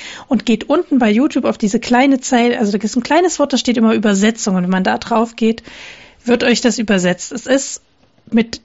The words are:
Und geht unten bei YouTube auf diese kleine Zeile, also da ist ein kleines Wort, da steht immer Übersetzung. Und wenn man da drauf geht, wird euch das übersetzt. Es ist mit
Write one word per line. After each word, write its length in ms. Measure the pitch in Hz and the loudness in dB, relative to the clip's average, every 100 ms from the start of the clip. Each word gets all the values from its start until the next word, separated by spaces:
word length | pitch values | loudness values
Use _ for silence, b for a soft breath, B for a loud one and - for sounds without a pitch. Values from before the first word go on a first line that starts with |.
| B B B | B B B
Und 180 | 240 - | -2 0
geht 180 | 220 - | -2 0
unten 280 | 311 349 269 | -2 0 2
bei 140 | 220 | 2
YouTube 340 | 214 294 277 226 | 2 2 0 -2
auf 120 | 202 | -2
diese 220 | 202 233 | 0 -2
kleine 420 | - 247 277 269 | 0 2 4 2
Zeile, 360 | - 247 240 240 | 0 2 2 0
also 180 | 208 208 | 0 -2
da 80 | |
ist 120 | 214 247 | -2 -4
ein 80 | |
kleines 340 | - 311 359 - | 0 2 2 0
Wort, 160 | 285 | 0
da 40 | 247 | 0
steht 200 | - 240 | 0 2
immer 160 | 220 | 2
Übersetzung. 600 | 226 214 196 214 226 208 185 | 2 2 2 2 0 -2 -2
Und 80 | |
wenn 60 | 180 | 0
man 120 | 185 | 0
da 140 | 185 233 | 0 -2
drauf 380 | - 226 233 - | -2 -2 -2 0
geht, 280 | 226 226 - B B B B B 240 | -2 -2 -8 B B B B B -2
wird 180 | 240 | 0
euch 180 | 247 220 | 2 2
das 180 | 247 226 | 0 0
übersetzt. 520 | 220 190 180 180 - | 0 0 0 -2 -6
Es 140 | 247 - | -8 -2
ist 360 | 226 - - _ _ _ _ - | -2 -2 -12 _ _ _ _ -2
mit 300 | 226 226 - | -2 0 -6